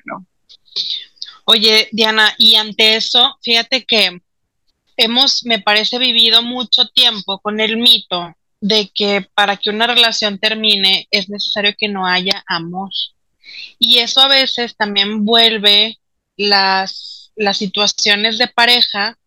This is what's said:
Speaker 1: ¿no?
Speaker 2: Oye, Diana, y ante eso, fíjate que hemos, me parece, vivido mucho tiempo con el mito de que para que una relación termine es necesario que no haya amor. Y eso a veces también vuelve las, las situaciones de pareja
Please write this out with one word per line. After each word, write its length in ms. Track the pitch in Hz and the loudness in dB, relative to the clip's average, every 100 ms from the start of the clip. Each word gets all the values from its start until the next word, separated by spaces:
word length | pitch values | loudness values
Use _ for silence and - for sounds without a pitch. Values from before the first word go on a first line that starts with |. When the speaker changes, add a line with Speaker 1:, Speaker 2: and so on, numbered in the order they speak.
| - | -14
Speaker 1:
¿no? 200 | 190 185 _ _ - _ - - - - _ - - | -14 -16 _ _ -20 _ -8 -6 -8 -10 _ -18 -14
Speaker 2:
Oye, 460 | - 220 220 220 214 | 0 2 4 2 2
Diana, 380 | 214 220 220 214 - | 0 0 4 2 4
y 180 | 220 220 | 2 4
ante 400 | 214 202 220 220 | 0 0 2 2
eso, 420 | - 240 240 - | 0 0 0 -2
fíjate 420 | - 233 226 262 | -2 0 0 -4
que 380 | - 226 185 175 _ _ _ _ _ _ _ - | -2 0 0 -2 _ _ _ _ _ _ _ -2
hemos, 480 | 226 247 269 - | 0 2 0 0
me 160 | 240 220 | -2 -2
parece, 400 | 208 208 214 247 | 2 0 0 -2
vivido 440 | 254 233 226 226 | 0 2 4 2
mucho 440 | 233 247 233 - 240 | 0 -6 -2 0 0
tiempo 520 | - 240 214 190 196 | 2 0 0 -8 -6
con 200 | 208 214 | -4 -2
el 160 | 220 226 | -2 0
mito 600 | 247 233 - 180 170 - _ _ | 2 0 0 -6 -6 -14 _ _
de 300 | 202 214 202 | -2 0 -2
que 340 | - 202 202 196 | -4 -2 -2 -2
para 240 | - 202 196 | -2 0 0
que 140 | 214 | -4
una 160 | 208 233 | -2 0
relación 500 | 240 233 - 214 196 | 2 2 2 -4 -2
termine 720 | 214 220 214 202 190 190 - | -4 -2 0 2 2 0 -2
es 200 | 208 190 | -4 -4
necesario 440 | 202 - 214 202 208 | -8 -6 -2 -2 -2
que 100 | 214 | -4
no 160 | 196 185 | -2 -2
haya 380 | 180 185 190 - | -2 -2 -4 -4
amor. 460 | 175 165 180 196 - - _ _ _ - - - - | -4 -4 -8 -8 -8 -10 _ _ _ -20 -20 -20 -4
Y 180 | - 247 | 0 2
eso 240 | 233 269 | 2 2
a 60 | 269 | 2
veces 500 | 269 262 - 240 - | 4 2 -2 -6 -4
también 480 | 208 202 202 220 208 | -2 -2 -2 -2 2
vuelve 720 | 233 226 220 202 202 214 214 _ _ _ - | 4 4 2 2 2 0 -4 _ _ _ -4
las, 960 | 202 196 196 190 190 - - - - - | 0 2 2 0 -2 -8 -18 -20 -20 -4
las 220 | 202 196 | -2 -2
situaciones 800 | 202 208 208 - 214 202 220 220 | -4 -2 -2 0 0 0 0 -2
de 100 | 247 | -2
pareja 720 | - 233 240 - 208 214 233 | 2 4 4 2 -2 -6 -6